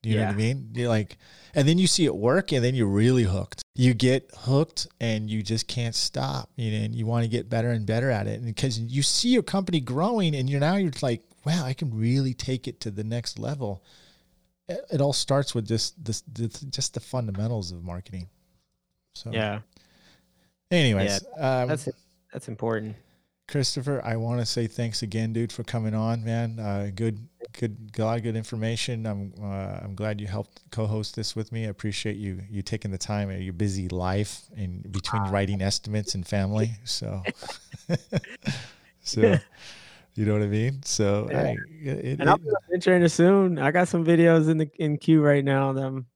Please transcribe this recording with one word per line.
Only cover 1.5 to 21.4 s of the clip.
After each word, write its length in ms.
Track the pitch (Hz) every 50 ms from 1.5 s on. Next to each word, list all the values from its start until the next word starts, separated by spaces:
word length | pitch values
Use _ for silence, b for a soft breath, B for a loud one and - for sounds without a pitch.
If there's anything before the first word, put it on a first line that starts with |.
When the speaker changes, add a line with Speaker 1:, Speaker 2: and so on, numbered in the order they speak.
| b
Speaker 1:
and 140 | 147 139 143
then 80 | 160
you 100 | 180 190
see 200 | 170 - - 170
it 80 | 139 -
work 380 | 92 104 120 135 185 196 - 156
and 120 | 131 117
then 100 | 123 131
you're 120 | 131 113
really 380 | 101 98 101 110 123 131 127 117
hooked. 360 | 95 90 95 95 - - - - _ _
You 180 | - 123 127 123
get 380 | 107 123 127 131 135 - _ -
hooked 520 | - - 123 131 139 160 - - - - - _ _
and 300 | 113 113 113 107 110 107
you 140 | 110 110 104
just 260 | 101 113 113 - -
can't 260 | - 123 120 117 117
stop, 540 | - - - _ - 67 131 - 131 117 - _
you 140 | - 117 110
know, 80 | 107 107 107
and 80 | 107 113
you 100 | 117 113
wanna 240 | 110 117 117 117 113
get 220 | 110 120 - 104
better 180 | 117 117 113 120
and 140 | 120 113 104
better 260 | 101 110 113 127 135
at 160 | 123 104 101
it. 140 | 104 107 107
And 160 | 120 117 110
'cause 220 | - - 131 117 110
you 240 | 113 117 123 139 143
see 260 | - - - - 240
your 140 | 254 247 175
company 360 | - - 196 190 180 175 160
growing 560 | 131 117 123 135 170 214 247 220 190 165 147
and 140 | 139 127 131
you're, 120 | 139 139
now 160 | 143 156 185
you're 140 | 202 196 170 135 - -
like, 200 | 135 120 113 _ _ _ _ _
"Wow, 220 | 143 160 175 147
I 80 | 127 135
can 200 | - 165 139 113
really 380 | 110 110 117 123 139 135 131 123
take 340 | _ - - 131 123 -
it 140 | 131 - _
to 100 | - 110
the 140 | 101 98 107
next 340 | 110 117 120 120 - - 107
level." 460 | 107 120 147 143 127 104 101 92 b b b b b b b b b b b b b b _ _ _ -
It, 100 | 170 202 - -
it 100 | 208 143 139
all 100 | 143 139
starts 420 | - - - 135 139 139 - -
with 140 | 120 110 101
just 340 | 113 110 - - - - 165
this, 200 | - 113 - -
this, 380 | - 135 - 117 113 - -
just 340 | 143 135 - - 135 - -
the 60 | -
fundamentals 680 | - - - 127 120 107 98 95 107 113 123 110 95 87
of 140 | 90 85 85
marketing. 460 | 87 87 90 92 - 95 92 87 92 _ _ _ _ _ _ _ _ _ _ _ _ _ _ _ _ _
So 160 | - - 117 113
Speaker 2:
Yeah. 280 | 113 110 107 104 107 107 _ _ b b b b b b b b b b b b b b b b _ _ _
Speaker 1:
anyways, 540 | 180 175 151 127 107 98 98 101 101 95 92 - -
Speaker 2:
Yeah, 240 | -